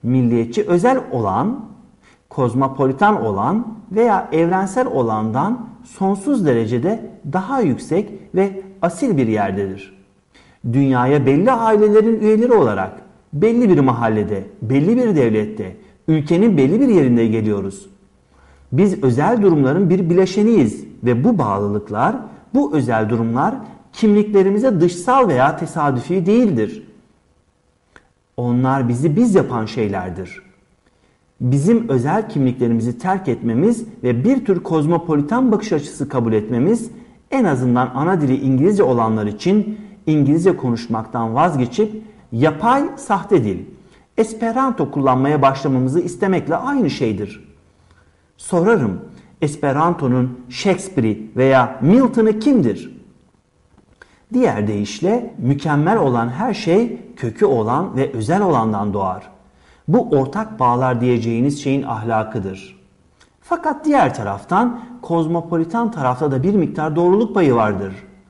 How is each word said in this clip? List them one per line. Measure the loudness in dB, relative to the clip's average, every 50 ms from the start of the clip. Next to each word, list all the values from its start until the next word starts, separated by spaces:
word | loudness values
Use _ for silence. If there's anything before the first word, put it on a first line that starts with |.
Milliyetçi | -2 0 0 2 2 2 2 0 0 -2 -2 -4 0
özel | 0 0 2 2 2 0 0 -2 -4
olan, | -6 -4 -2 -2 -2 -2 -2 -2 -4 -6 -12 -16 -20 -20 -20 _ _ _ _ _ _ _ _ _
kozmopolitan | -4 -2 -2 0 0 0 -2 -2 0 0 0 -2 0 2 2 2 2 2 -2
olan | -2 -2 -2 -2 -2 -2 -2 -4 -6 -12 -16 -16 -6
veya | -2 0 2 2 2 0 -2 -2
evrensel | 0 0 0 2 0 -2 -2 -2 -2 -2 -2
olandan | -2 0 -2 0 0 -2 -2 -2 -2 -2 -2 -2 -2 -2 -4 -8 -16 -18 -20 -20
sonsuz | -20 -8 -2 -2 0 0 -2 -2 -2 0 0 2
derecede | 2 2 2 0 0 -2 -2 0 -2 -4 -4 -8 -16 -18 -14 -12 -6
daha | -4 -4 -4 -2 -2 0
yüksek | 0 0 0 -2 -4 -4 -2 -2 -2 -4 -12 -18 -18 -6 -2
ve | -2 -2 -2 -2 -10 -14 -16 -10 -4
asil | -4 -4 -2 -2 -2 0 0
bir | 0 0
yerdedir. | 0 0 0 0 -2 -2 -4 -4 -6 -8 -12 -16 -20 -20 _ _ _ _ _ _ _ _ _ _ _ _ _ -8 -2
Dünyaya | 0 2 2 2 2 2 2 2 2 2 4
belli | 2 2 4 4 2
ailelerin | 2 2 2 2 4 4 4 6 6 4 4 4 0 2
üyeleri | 2 2 4 4 4 4
olarak, | 4 4 4 2 2 -2 -4 -6 -8 -16 -20 -20 _ _ _ _
belli | -2 0 2 2 4 4 2 4
bir | 4 4
mahallede, | 2 2 0 0 0 0 0 0 -2 -2 -4 -6 -6 -10 -14 -12
belli | -6 0 0 2 2 2 2
bir | 2 2 2 2
devlette, | 2 2 2 2 0 -2 -2 -6 -10 -10 -12 -12 -18 -20 -20 _ _ _ 0
ülkenin | 0 0 2 0 2 2 4 4 4
belli | 4 4 2 4 2
bir | 2 4
yerinde | 4 4 4 4 4 4 2
geliyoruz. | 2 0 0 0 0 -2 -2 -4 -6 -10 -12 -18 -20 -20 _ _ _ _ _ _ _ _ _ _ _ _ _ _ _
Biz | 0 2 2 2 2 0 0
özel | 0 2 2 2 2 2 4
durumların | 4 4 4 4 2 2 2 2 2 2
bir | 2 2 2 2
bileşeniyiz | 2 2 2 2 2 2 2 4 4 4 4 2 0 -6 -14 -18 -16 -4 0
ve | 0 0 2 2
bu | 2 2 2
bağlılıklar, | 0 0 -2 -2 -2 -2 -2 -4 -4 -6 -4 0 0 0 0 -4 -8 -12 -18 -20 -20 _ -2
bu | -2 0 0 0
özel | -2 0 0 0 0 0 0
durumlar | 0 -2 -2 -2 0 0 0 -2 -2 -6 -12 -16 -20 -20 _ _
kimliklerimize | _ 0 2 4 4 4 2 4 2 4 4 4 2 2 2 2 2 4
dışsal | 2 2 0 -2 -2 2 2 4 4 4
veya | 4 2 2 2 2
tesadüfi | -2 -8 -6 -4 -2 -2 0 0 -2 -2 -2 -2 -2 2
değildir. | 2 4 4 4 2 2 0 -2 -2 -4 -12 -18 -20 -20 _ _ _ _ _ _ _ _ _ _ _ _ _ _ _ _ _ _ _ _ -20 _ _ _ _ _ _ _
Onlar | -6 -2 0 0 0 2 0 0 0 0 -2
bizi | -2 0 0 0 2
biz | 2 2 4 4
yapan | 2 2 0 -4 -6 -6
şeylerdir. | -4 -4 -4 -4 -2 -2 -6 -6 -8 -10 -10 -12 -14 -14 -20 -20 _ _ _ _ _ _ _ _ _ _ _ _ _ _ _ _ _ _ _
Bizim | -2 0 0 2 2 4 2 2 2 0
özel | -2 0 0 0 -2 -2 -4 -4
kimliklerimizi | -2 0 0 0 0 0 0 0 0 0 0 -2 -6 -4
terk | -4 -4 -4 -2 -2 -4
etmemiz | -4 -2 -2 -2 0 2 2 2 2 0 -6 -12 -14 -4
ve | -2 0 0 2 2
bir | 2 2 2 2
tür | 0 -2 -2
kozmopolitan | 0 -2 -2 0 2 2 0 0 0 0 0 0 0 0 0 0 2 2
bakış | 2 0 0 -2
açısı | -4 -4 -4 -6 -10 -10 -10 -4
kabul | -2 -2 0 2
etmemiz, | 0 0 0 -2 -2 0 2 2 0 0 -2 -10 -14 -18 -20 -20 -20 _ _ _
en | -2 0 2
azından | 2 0 0 0 0 2 2 0 -2 -2
ana | -2 -2 0 0 0
dili | 2 0 0
İngilizce | 0 0 0 2 4 4 2 4 4
olanlar | 2 2 2 2 2 0 0 -2 -2
için | -4 -6 -4 0 2 2 2 0 -2 -6 -10 -14 -20 -20 -8 _
İngilizce | 0 2 2 4 2 2 4 2 2 0
konuşmaktan | 2 -2 -4 -4 -4 -4 -6 -6 -6 -6 -6 -6 -4 -4 -2 0
vazgeçip | 0 0 2 2 0 -2 -2 0 -2 -2 -2 -2 -12 -16 -18 -20 -20 -16 _
yapay, | -2 0 0 0 0 0 0 2 2 2 0 -4 -6
sahte | -12 -4 -4 -4 -4 0 2 2 2 2
dil, | 0 -4 -6 -8 -14 -18 -20 -20 -20 _ _ _ _ _
Esperanto | -2 -2 -2 -2 -4 -4 -4 -2 0 -2 -2 0 -2 -4 -4
kullanmaya | -2 -2 0 2 2 2 2 2 2 4
başlamamızı | 2 2 2 0 -2 0 0 0 0 0 0 0
istemekle | -2 -2 -4 -2 0 0 0 0 0 -2 -4
aynı | -4 -2 -2 -2 0 0 -2
şeydir. | 0 -2 -2 -2 -2 -4 -6 -10 -12 -18 -20 -20 -20 _ _ _ _ _ _ _ _ _ _ _ _ _ _ _ _
Sorarım, | _ -10 -4 -2 0 2 2 2 2 2 -2 -4 -6 -10 -16 -20 -20 -20 -20 -8 _
Esperanto'nun | -4 -4 -4 -2 -2 -2 0 0 0 0 0 -2 -2 0 0 0 0 -2 -4 -10 -16 -16
Shakespeare'i | -14 -4 -2 0 0 0 -4 -4 -2 -2 0 0 -2 -4 -8 -10 -2
veya | 0 2 4 6 4 4 2 -2 -2
Milton'ı | 2 4 6 6 4 4 2 2 2 2 2 2
kimdir? | 2 2 4 4 2 2 -2 -4 -10 -16 -18 -20 -20 -20 _ _ _ _ _ _ _ _ _ _ _ _ _ _ _ _ _ _ -20 _ _ _ _ _
Diğer | 0 0 2 2 2 0 -2
deyişle, | -2 -2 -2 -4 -6 -6 -4 -2 0 0 0 -2 -6 -12 -4
mükemmel | -2 -2 -2 0 0 0 0 2 2 2 2 2
olan | 2 2 0 0 -2 -4
her | -4 -4 -4 -4 -4
şey | -4 0 2 2 2 2 0 -4 -10 -14 -20 -14
kökü | -8 -8 -8 -2 0 0
olan | 2 2 0 0 0 -2 -2 -2 -4 -2
ve | -4 -4 -2
özel | -4 -6 -2 -2 0 0
olandan | 2 2 2 0 0 0 -2 -2 -2 -2 -2
doğar. | -2 -2 -4 -6 -8 -12 -20 -20 _ _ _ _ _ _ _ _ _ _ 0
Bu | 0 0 2 2
ortak | 0 0 0 0 -4 -6 -8 -8 -4 0
bağlar | 0 0 2 2 0 0 0 0
diyeceğiniz | 0 0 0 0 0 -2 -2 0 0 -2 -2 -4
şeyin | -4 -2 -2 -2
ahlakıdır. | -2 -6 -8 -6 -4 -2 -2 -2 -2 -4 -6 -6 -6 -6 -10 -10 -16 -20 -20 -20 _ _ _ _ _ _ _ _ _ _ _ _
Fakat | _ -6 -6 -4 -2 -4 -6 -4 -2
diğer | 0 2 2 2 2 0
taraftan, | -4 -6 -6 -8 -8 -6 -2 0 0 0 0 -2 -6 -14 -18 -20 -20
kozmopolitan | -6 -2 -2 -2 0 0 -2 -4 -4 -2 -2 -2 -2 -2 -2 -4 -4 -4
tarafta | -4 -2 -2 -2 0 0 -2 -2
da | -2 0
bir | 0 0 2
miktar | 2 0 0 -2 -4 -4 -2 0
doğruluk | 2 2 4 4 2 2 0 0
payı | 0 2 2 4
vardır. | 2 2 0 -2 -4 -6 -10 -12 -14 -20 -20 -20 -20 _